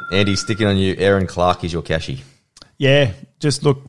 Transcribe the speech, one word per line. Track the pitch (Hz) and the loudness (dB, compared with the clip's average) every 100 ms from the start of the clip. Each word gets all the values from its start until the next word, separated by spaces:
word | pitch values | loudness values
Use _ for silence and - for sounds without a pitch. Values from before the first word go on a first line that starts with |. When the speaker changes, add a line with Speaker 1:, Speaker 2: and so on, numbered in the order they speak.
| - | -4
Speaker 1:
Andy, | 95 104 | -2 0
sticking | 95 - 104 107 | -2 -4 -2 0
on | 98 | 2
you. | 95 - | 0 0
Aaron | 95 98 90 | 2 2 0
Clark | - 90 87 | 0 0 0
is | 87 | -2
your | 82 | -6
cashy. | 78 82 - 67 - _ _ - - - | -4 -4 -4 -10 -14 _ _ -20 -20 -2
Speaker 2:
Yeah, | 151 143 131 92 - - | 2 4 2 -2 -14 -6
just | 151 135 | -2 0
look, | 151 135 | 0 0